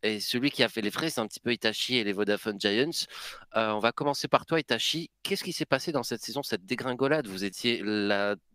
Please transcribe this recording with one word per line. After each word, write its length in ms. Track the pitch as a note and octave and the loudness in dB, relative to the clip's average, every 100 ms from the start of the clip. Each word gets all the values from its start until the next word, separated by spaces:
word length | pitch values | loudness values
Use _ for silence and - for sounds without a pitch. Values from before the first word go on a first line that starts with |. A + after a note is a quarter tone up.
et 160 | G#2+ G#2+ | 0 -2
celui 320 | - B2 C#3 | -2 0 0
qui 120 | - | 4
a 60 | A#2 | 2
fait 120 | - | 2
les 100 | G#2 | -2
frais, 180 | - D#3+ | -2 -2
c'est 120 | - | -2
un 60 | A2 | -4
petit 120 | - | -4
peu 120 | A#2+ | -2
Itachi 440 | A#2 A2+ G#2+ - B2+ | 2 2 0 0 2
et 60 | |
les 100 | G#2 | 2
Vodafone 460 | G2 G2+ G2+ - G2+ | 2 2 2 0 0
Giants. 460 | G#2 G#2 D3 E3 - - - - - A2+ | 2 4 2 0 -6 -8 -12 -14 -4 0
Euh, 160 | A2 | 0
on 80 | G#2+ | 2
va 120 | A2 | 0
commencer 360 | - D3 C#3 D3+ | 2 0 0 2
par 180 | D3 - | 2 2
toi, 140 | E3 | -2
Itachi. 500 | - A2+ - D#3+ E3+ _ | 0 0 0 -2 -6 _
Qu'est-ce 200 | - G3 | -4 -4
qui 100 | - | -4
s'est 120 | E3 D#3 | -4 0
passé 260 | C3+ - | 0 0
dans 120 | C#3+ | -2
cette 180 | A#2+ A#2 | -2 -6
saison, 220 | - A#2+ | -6 -6
cette 220 | C#3 G2+ F#2+ | -4 -6 -4
dégringolade ? 640 | A#2+ A#2+ B2 C3+ D#3 A#2 | -4 -2 0 2 2 0
Vous 160 | F#2+ | -4
étiez 380 | G2 F2+ B2 A#2 | -4 -2 0 0
la, 520 | G2+ G#2+ G2+ G2+ G2+ G2+ _ | 0 0 2 2 2 -2 _